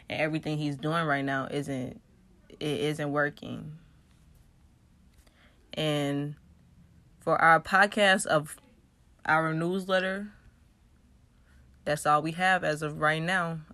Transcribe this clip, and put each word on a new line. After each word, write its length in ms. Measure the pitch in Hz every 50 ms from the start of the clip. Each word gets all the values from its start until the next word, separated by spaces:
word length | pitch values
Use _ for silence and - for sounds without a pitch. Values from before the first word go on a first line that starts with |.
| - -
and 100 | - -
everything 380 | 151 156 156 156 151 147 156 151
he's 180 | 151 147 143
doing 300 | 135 135 151 160 170 165
right 200 | 151 139 139 135
now 220 | 139 139 135 131 -
isn't, 520 | - 147 143 143 135 131 127 131 - - - _ - _ - - - _ _ _ - -
it 200 | - 151 143 -
isn't 320 | - 151 151 151 147 143
working. 680 | 143 147 143 147 143 - - - - 110 107 151 151 160 - - - - _ _ - - - - - - - - _ _ - - _ _ _ _ _ _ - - _ - _ - _ _ - - _ _ _ _ -
And 640 | - 156 156 147 147 147 143 143 143 143 147 147 - - - - - - - - - - - - - - - - -
for 220 | - 160 160 -
our 180 | - 160 165 160
podcast 680 | 160 - 196 190 202 202 202 214 202 196 190 190 - -
of 300 | 156 151 147 - - - - _ - - _ _ _ _ _ _ _ _ _
our 260 | - 156 160 160 160
newsletter, 800 | 160 160 165 175 185 196 185 190 190 185 185 190 190 202 208 208 - - _ - _ _ _ _ _ _ _ _ _ _ _ _ _ - _ _ _ _ _ _ - - - - - _ -
that's 220 | - 147 147 -
all 160 | 151 147 151
we 120 | 147 165 160
have 300 | 170 185 185 185 180 -
as 200 | 156 151 151 156
of 180 | 151 151 156
right 220 | 151 151 156 160 160
now, 380 | 170 190 185 170 165 165 160 156 -